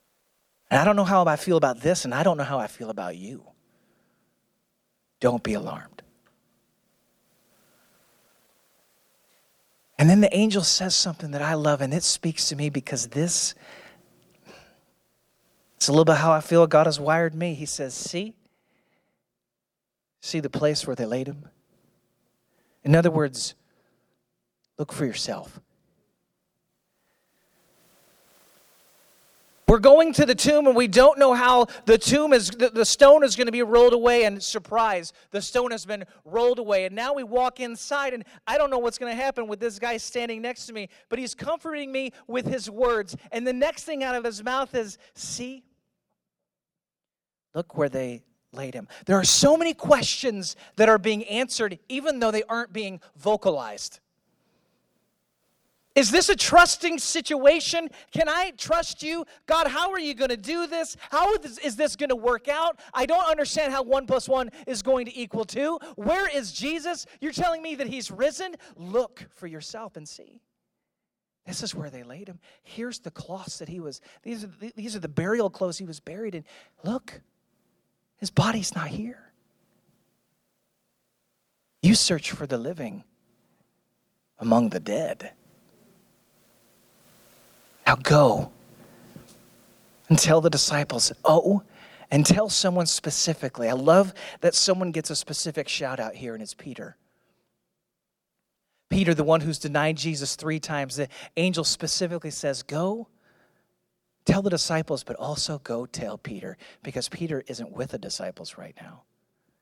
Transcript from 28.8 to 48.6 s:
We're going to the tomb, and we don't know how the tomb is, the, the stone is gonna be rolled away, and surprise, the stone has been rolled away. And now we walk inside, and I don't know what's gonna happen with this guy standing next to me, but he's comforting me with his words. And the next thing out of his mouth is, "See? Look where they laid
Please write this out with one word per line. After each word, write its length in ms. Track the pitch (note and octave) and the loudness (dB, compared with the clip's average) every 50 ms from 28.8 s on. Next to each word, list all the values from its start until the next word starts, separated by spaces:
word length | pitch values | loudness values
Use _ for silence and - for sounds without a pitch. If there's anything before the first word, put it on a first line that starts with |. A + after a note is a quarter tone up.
| _ _ _ _ _ _ _ _ _ _ _ _ _ _ _ _ - | _ _ _ _ _ _ _ _ _ _ _ _ _ _ _ _ 6
We're 100 | - A3+ | 6 6
going 360 | A3 G3+ C4+ C#4+ D#4+ E4 D#4+ B3+ | 10 12 12 12 12 10 6 6
to 120 | - D4 | 4 4
the 80 | A#3+ B3 | 4 4
tomb, 320 | - - C4+ D4+ D4 D4 | 2 4 4 6 6 6
and 100 | C4+ A#3+ | 6 6
we 120 | A#3 B3 | 6 4
don't 320 | G#3 F3 B3 C4 D4 C#4+ C#4 | 6 8 8 10 10 10 8
know 160 | C#4 C4 B3 | 6 6 6
how 320 | A#3+ B3 B3 B3 B3 A#3 - - - - | 4 4 6 6 6 4 4 0 -6 6
the 140 | G#3+ A3+ A3 | 6 6 6
tomb 340 | - - C4 D4 D4+ D4+ C4+ | 6 2 2 2 6 6 4
is, 160 | A#3+ F#3+ F3 | 4 4 0
the, 220 | A3 A#3 A#3+ A#3 | 0 0 0 2
the 120 | A3+ A3+ G#3+ | 2 2 2
stone 400 | - - - C#4+ C#4 D4 D#4 C#4+ | 2 6 8 10 10 12 10 8
is 120 | A#3+ G3 | 4 2
gonna 160 | A#3 B3 A#3 | 0 -2 -2
be 100 | A3+ A#3+ | 0 -2
rolled 320 | A#3+ G#3+ A#3 A#3+ A#3+ B3 A#3+ | 0 4 6 8 8 8 6
away, 300 | A#3+ A#3 A#3+ A#3+ A#3+ A3+ | 6 4 4 4 4 4
and 180 | G#3 G3+ G3 | 2 0 -2
surprise, 720 | - - - G#3+ E3+ - G#3 A#3 A3+ G#3+ G3 F3+ E3 - - _ _ _ | -8 -6 -6 -8 -8 -4 -2 0 0 0 -2 -4 -6 -10 -18 _ _ _
the 140 | - G3+ G3 | -8 -8 -8
stone 260 | - - B3 B3 A#3+ | -2 -2 -2 -2 -2
has 160 | A#3 - - | -4 -8 -8
been 200 | F#3 G#3 G3+ F#3 _ _ _ _ | -10 -10 -10 -12 _ _ _ _
rolled 320 | D#3 F3+ A3+ A#3+ B3 A#3+ | -6 -2 2 2 2 2
away. 280 | B3 A3+ G#3 G3+ F#3+ F#3 | 0 -2 0 0 0 0
And 100 | F#3 F#3+ | -2 -6
now 180 | A3 A#3+ C4+ C#4+ | -6 -4 -4 -4
we 100 | C#4 B3 | -4 -6
walk 360 | G3+ A#3 B3 B3+ B3 B3 B3+ | -2 0 0 0 0 -2 -6
inside, 560 | B3+ A#3+ A#3 - - - C#4 C#4+ C#4 C4+ B3+ | -10 -10 -10 -12 -8 -6 -4 -4 -4 -4 -6
and 100 | A#3+ - - - - - | -8 -14 -16 -20 -16 -8
I 100 | A3 B3+ | -2 0
don't 140 | D4+ D4 C#4 | 0 0 2
know 80 | C4+ B3 | 0 -2
what's 180 | A#3+ A#3 - | -2 -4 -4
gonna 160 | - B3 A#3+ A3+ | -6 -8 -8 -6
happen 340 | A#3+ C4 C4+ C4 B3 A3+ | -4 -4 -4 -4 -4 -8
with 120 | G#3+ G#3 G3 | -8 -8 -6
this 180 | A#3 A#3 G3+ | -6 -8 -6
guy 200 | G3+ A#3 A#3+ A#3 | -6 -6 -6 -6
standing 440 | A3 - - - A#3+ A#3+ A#3 A3+ A3 | -6 -8 -8 -8 -6 -6 -6 -8 -8
next 240 | A3+ B3 B3 - - | -8 -10 -10 -12 -14
to 80 | - A3 | -14 -14
me, 160 | G#3+ G3 - _ _ _ | -14 -14 -14 _ _ _
but 120 | - A#3 B3 | -8 -8 -8
he's 160 | B3+ G#3+ - | -6 -10 -10
comforting 560 | - - C#4+ E4 D#4+ - D#4+ D4+ D4 C#4+ C4+ | -10 -6 -6 -6 -6 -6 -8 -8 -8 -8 -6
me 220 | C4 C4 C4+ B3 - - - | -6 -6 -6 -6 -12 -16 -16
with 220 | - A#3 B3+ - | -8 -8 -6 -4
his 200 | - C4 A#3+ F#3 | -4 -6 -6 -8
words. 480 | G#3+ G3+ A3 B3+ A#3+ A#3 G#3+ G3+ F3+ - - - - | -10 -4 -2 0 0 0 -2 -4 -6 -12 -18 -16 -10
And 140 | - A3+ B3 | -10 -6 -4
the 80 | B3+ B3+ | -4 -2
next 300 | B3 C#4 D#4+ D#4+ - - | 0 -2 -2 -2 -6 -10
thing 200 | E4 D#4 C4+ C4+ | -8 -6 -6 -4
out 120 | B3+ B3 | -4 -4
of 80 | A#3+ A#3 | -4 -6
his 200 | A#3 G#3+ G3+ G#3+ | -6 -8 -8 -8
mouth 300 | B3 C#4 C#4 C4+ - - | -4 -4 -4 -4 -4 -4
is, 240 | B3 A3 G3+ - _ _ _ _ | -6 -6 -6 -12 _ _ _ _
"See? 500 | - - - - - B3 B3+ C4+ C4 _ _ _ _ _ _ _ _ _ _ _ _ _ _ _ _ _ _ _ _ _ _ _ _ _ _ _ _ _ _ _ _ _ _ _ _ _ _ - | -16 -14 -12 -10 -10 -10 -12 -12 -16 _ _ _ _ _ _ _ _ _ _ _ _ _ _ _ _ _ _ _ _ _ _ _ _ _ _ _ _ _ _ _ _ _ _ _ _ _ _ -10
Look 240 | D#3+ E3+ _ - | -10 -10 _ -2
where 120 | D3 D3 C#3 | -2 -2 -2
they 340 | C3 C3 C3 B2 A#2+ A#2 _ _ _ _ _ _ | -2 -4 -6 -6 -10 -14 _ _ _ _ _ _
laid 220 | - C#3 | -14 -12